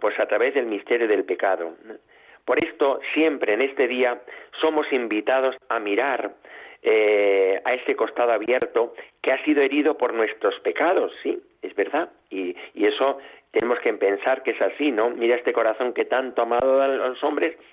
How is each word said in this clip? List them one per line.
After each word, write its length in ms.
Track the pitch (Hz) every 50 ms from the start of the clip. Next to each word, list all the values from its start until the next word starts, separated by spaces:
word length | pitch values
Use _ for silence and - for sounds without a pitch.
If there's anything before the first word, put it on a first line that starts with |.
Pues 180 | 110 104 - -
a 80 | 107
través 280 | - 104 107 120 135 139
del 120 | 143 120
misterio 400 | 117 107 98 - - 123 120 117
del 180 | 107 104 95 95
pecado. 520 | - 92 - - 98 92 85 85 82 82 - - 110 107 - _ _ _ _ _ - - - -
Por 140 | - 127 147 165
esto, 340 | 165 - - 151 139 127 - - - -
siempre 400 | 147 160 160 147 - - 104 104
en 80 | 113
este 240 | 135 139 139 - 139
día 340 | 120 127 123 127 123 120 - - - - - - - - -
somos 320 | - 160 156 151 147 -
invitados 640 | 143 127 120 107 107 107 104 131 127 135 131 131 123 - _ -
a 100 | 117 117
mirar, 540 | 104 104 101 107 131 139 127 117 110 98 - _ _ - - - - - - -
eh, 800 | - 117 110 110 107 104 107 101 101 101 98 98 95 95 98 - -
a 100 | 127 127
este 200 | 123 - - -
costado 380 | - 117 110 - - 123 120
abierto 640 | 113 104 110 120 123 127 123 104 - 117 117 120 - - - - _ -
que 120 | - 143
ha 120 | 135 135 -
sido 160 | 156 151 147
herido 380 | 139 139 139 147 143 156 - -
por 160 | 123 117 110
nuestros 440 | 113 110 104 - - - 101 95 -
pecados, 520 | - - - - 151 170 190 151 123 - - -
sí, 160 | - - - - - _ _ -
es 140 | - - -
verdad. 340 | 101 95 - - 151 175 - - _ _ -
Y, 260 | - 95 92 90 87 - - -
y 140 | - - 104
eso 320 | 107 104 - 131 139 139 - - - - - _ _
tenemos 280 | - 113 113 120 123 120
que 120 | - 120
pensar 500 | 107 98 101 98 101 98 - 131 131 131
que 100 | - 120
es 100 | 110 -
así, 280 | 101 95 - - 147 151
¿no? 200 | 123 107 113 120
Mira 260 | 120 - 117 117 120
este 160 | 120 - -
corazón 400 | 117 117 113 110 110 - 127 123
que 140 | - - -
tanto 340 | - 131 127 131 127 - -
ha 40 | 117
amado 360 | 117 117 120 131 135 131 135
a 80 | 139 135
los 340 | 135 117 104 127 127 -
hombres 360 | 147 147 147 - 170 165 - - - -